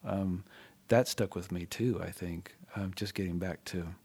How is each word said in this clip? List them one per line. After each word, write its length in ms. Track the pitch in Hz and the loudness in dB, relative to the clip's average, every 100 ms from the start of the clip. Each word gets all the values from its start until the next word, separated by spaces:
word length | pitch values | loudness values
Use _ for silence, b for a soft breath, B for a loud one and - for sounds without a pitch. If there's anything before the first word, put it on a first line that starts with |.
Um, 400 | - 98 95 90 - B B B - | -2 0 2 0 -4 B B B 4
that 220 | 117 123 | 6 6
stuck 260 | - 101 | 2 0
with 160 | 90 87 | -2 -4
me 160 | 90 85 | -4 -2
too, 340 | - 120 95 | 0 2 2
I 120 | 87 | -2
think, 420 | - 87 85 - - - 104 | -4 -4 -4 -6 -14 -8 -4
um, 160 | 95 | -4
just 200 | 92 101 | -2 -4
getting 240 | - 95 85 | 0 0 0
back 260 | 92 82 - | 0 -4 -4
to 220 | 92 82 90 | -4 -4 -8